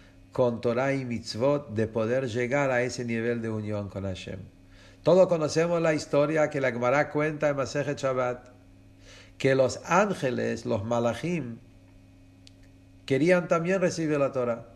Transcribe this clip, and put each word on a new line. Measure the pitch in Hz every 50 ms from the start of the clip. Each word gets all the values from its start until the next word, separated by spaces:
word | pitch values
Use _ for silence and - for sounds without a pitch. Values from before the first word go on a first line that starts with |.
| - - - - - -
con | - - 127 120 117 107
Torah | - 120 117 123 135 139 139
y | 135 131
Mitzvot | 123 117 110 - - - 107 123 139 143 147 143 - 107
de | 107 110
poder | 107 - 117 113 110 120 135 135 127
llegar | 104 120 123 120 135 143 143 135
a | 127 120
ese | 123 123 117 - 123
nivel | 117 117 113 113 117 120 117 113
de | 113
unión | 110 107 104 104 107 104 101 98
con | - 101 98
Hashem. | 98 92 87 - - 104 98 95 - - - - - - - - - - - -
Todos | 147 170 185 185 180
conocemos | 175 165 156 143 - 160 165 175 175 170
la | 165 165 156
historia | 147 - - - 143 147 147 160 156 151 147
que | 147 143
la | 131 127
Gemara | 117 120 120 123 131 143 151 147
cuenta | - 151 147 156 156 143 156 147
en | 143
Masejet | 139 131 110 - 147 139 143 143 -
Shabbat, | - 135 131 127 127 123 120 120 - - - - - - - - - - - - - - - - - - - -
que | - 135 135
los | 135 131 120 113 - -
ángeles, | - 170 180 214 208 185 - - 131 120 113 113 113 117 117 -
los | 120 117 110 101
malachim, | 113 120 117 117 120 113 110 - 165 180 165 135 120 117 113 - - - - - - - - - - - - - - - - - - - - - - - - - - - - -
querían | - 135 131 147 175 180 180 170 175
también | 180 170 165 175 190 190
recibir | 175 175 - - 165 151 151 147
la | 139 135
Torah. | - 135 123 117 117 120 127 - -